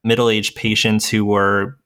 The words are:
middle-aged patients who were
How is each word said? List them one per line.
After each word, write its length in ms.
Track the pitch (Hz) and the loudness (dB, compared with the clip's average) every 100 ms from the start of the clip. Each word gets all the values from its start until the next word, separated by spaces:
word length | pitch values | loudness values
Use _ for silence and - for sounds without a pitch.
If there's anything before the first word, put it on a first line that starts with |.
middle-aged 500 | 113 117 117 110 104 | 0 2 2 0 -4
patients 540 | - 113 107 110 107 - | -6 -2 0 0 0 0
who 140 | 110 | -2
were 520 | 104 101 98 101 101 - | 0 2 2 0 -4 -10